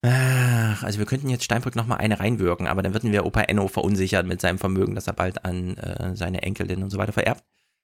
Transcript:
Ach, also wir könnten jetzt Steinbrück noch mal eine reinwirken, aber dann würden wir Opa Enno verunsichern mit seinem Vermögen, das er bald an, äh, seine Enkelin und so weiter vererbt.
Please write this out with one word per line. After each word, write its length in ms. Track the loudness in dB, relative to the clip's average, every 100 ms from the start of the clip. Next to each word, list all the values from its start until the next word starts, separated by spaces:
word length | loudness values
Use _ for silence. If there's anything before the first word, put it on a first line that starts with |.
Ach, 800 | 4 4 4 4 4 4 2 0
also 160 | -4 -4
wir 80 | -2
könnten 220 | -2 -2
jetzt 140 | -4
Steinbrück 320 | 0 0 0 -2
noch 120 | -2
mal 80 | 0
eine 240 | 0 0
reinwirken, 480 | 0 2 0 0 0
aber 160 | 0
dann 100 | 0
würden 180 | -2 0
wir 140 | 2 2
Opa 160 | 0
Enno 260 | 2 2 2
verunsichern 600 | 0 2 2 2 2 0
mit 140 | 0
seinem 180 | 0 0
Vermögen, 340 | 0 2 0
das 140 | 0 -4
er 60 |
bald 300 | -2 -2 -2
an, 320 | -4 -4 -4 -6
äh, 380 | -8 -6 -6 -4
seine 280 | -4 -2
Enkelin 400 | -4 -4 -4 -4
und 80 | -4
so 80 | -4
weiter 140 | -2
vererbt. 300 | 0 0 -2 _ _ _ _